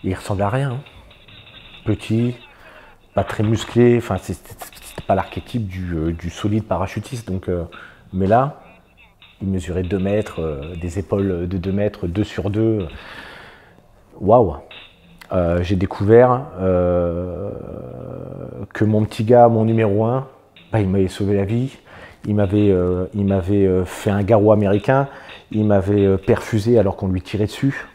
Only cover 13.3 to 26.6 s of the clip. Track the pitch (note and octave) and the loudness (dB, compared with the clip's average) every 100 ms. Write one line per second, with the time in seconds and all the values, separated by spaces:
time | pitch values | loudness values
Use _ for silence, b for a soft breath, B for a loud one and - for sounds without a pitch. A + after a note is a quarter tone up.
13.3 | B B B B B _ _ _ - F#2+ | B B B B B _ _ _ -6 4
14.3 | A#2+ G2 D2 - - - _ - - - | 4 4 -2 -14 -20 -20 _ -20 -20 -4
15.3 | F#2 E2+ F2 F2 G2 F#2+ - G2+ A#2 B2 | -2 0 0 0 -2 -2 -2 6 8 8
16.3 | B2 D3 F#2 F#2+ F2+ F2+ F2 F2 E2+ F2+ | 4 -2 -4 0 2 2 0 0 -4 -6
17.3 | F2 G2+ A2+ - - B2+ - - - - | -8 -10 -10 -12 -14 -14 -14 -14 -14 -14
18.3 | - - - G2 - G#2+ G#2+ G#2+ - A2 | -14 -14 -14 -14 -2 2 2 0 -2 4
19.3 | B2 A#2+ A2+ A2 A2+ A2 G2+ A2+ C3 C3+ | 8 8 6 2 2 2 2 0 -2 -6
20.3 | - _ - - A2 F#2+ G2 F#2 - G2+ | -18 _ -20 -4 0 2 2 0 0 0
21.3 | G2+ G2 A#2 C3+ - B B B B - | 0 0 -2 -2 -8 B B B B -2
22.3 | G#2 G2+ G#2 G#2 F#2 F2+ F2+ F#2 G2+ G2 | 0 2 4 4 4 2 0 -2 -2 0
23.3 | G2 F2+ G2+ F#2+ F#2 F2+ - A2 G2+ G2 | 0 2 2 4 2 0 -4 -2 -2 2
24.3 | A2 G#2+ G#2+ G2+ G2+ - C3+ C#3 B B | 4 6 4 4 0 2 2 0 B B
25.3 | B B G#2+ G#2+ G2+ F#2 G#2 G2 F#2+ - | B B -2 2 2 2 2 4 2 0
26.3 | A2 - A2 | 0 0 -2